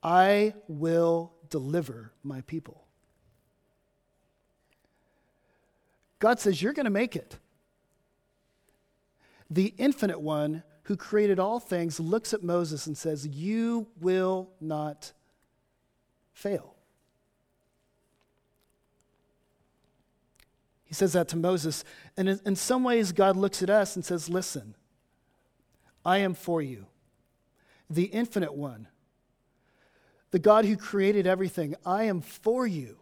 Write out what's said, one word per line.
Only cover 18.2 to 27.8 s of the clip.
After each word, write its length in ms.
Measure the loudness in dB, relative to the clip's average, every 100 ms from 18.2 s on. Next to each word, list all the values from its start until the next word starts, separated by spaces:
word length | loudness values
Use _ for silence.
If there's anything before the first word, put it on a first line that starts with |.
| _ _ _ _ _ _ _ _ _ _ _ _ _ _ _ _ _ _ _ _ _ _ _ _ _ _
He 100 | _
says 200 | 0 2
that 160 | 2 0
to 80 | -2
Moses. 480 | 0 0 -2 -6 -12 -20 -18 -2
And 100 | 0
in, 140 | 0 -2
in 100 | -2
some 260 | 0 0
ways, 300 | 2 2 2
God 240 | 4 4 4
looks 260 | 0 -2
at 60 | 2
us 260 | 2 2 -4
and 80 |
says, 240 | -6 -6 -4
"Listen, 480 | -4 -4 -10 -14 -20 _ _ _ _ _ _ _ _ _ _ _ _ 2
I 120 | 2
am 160 | 2
for 280 | -2 -2 -2
you, 260 | -2 -10 -18 _ _ _ _ _ _ _ _ _